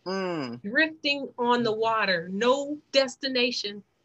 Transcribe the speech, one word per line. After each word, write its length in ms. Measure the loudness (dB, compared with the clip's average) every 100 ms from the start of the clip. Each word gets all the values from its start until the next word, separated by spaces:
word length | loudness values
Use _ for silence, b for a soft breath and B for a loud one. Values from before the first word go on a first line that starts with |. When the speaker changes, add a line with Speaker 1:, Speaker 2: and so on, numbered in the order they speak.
| -6
Speaker 1:
Mm. 560 | -4 -2 -2 -4 -6
Speaker 2:
drifting 640 | -2 0 0 0 -4 -2 -6 -2
on 240 | 2 2
the 80 | 2
water, 560 | 2 0 2 2 0 -2
no 480 | 0 2 2 0 -8 0
destination, 920 | 2 2 0 -2 0 0 0 -6 -10 -14 _